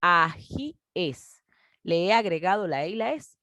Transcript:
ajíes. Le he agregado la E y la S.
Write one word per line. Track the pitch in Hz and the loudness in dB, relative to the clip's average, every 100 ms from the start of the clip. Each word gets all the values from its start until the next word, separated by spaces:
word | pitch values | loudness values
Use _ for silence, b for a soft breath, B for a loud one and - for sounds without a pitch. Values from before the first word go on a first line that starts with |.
ajíes. | 175 175 165 160 - - 285 320 _ - 170 127 - _ _ _ _ _ | 4 4 2 -2 -10 -8 -8 -12 _ -4 -4 -4 -14 _ _ _ _ _
Le | - 165 180 | -2 0 4
he | |
agregado | 226 208 165 175 202 196 | 2 2 -2 0 0 0
la | 139 156 | -4 -4
E | |
y | 220 | -4
la | 220 | -4
S. | 302 - _ | -6 -8 _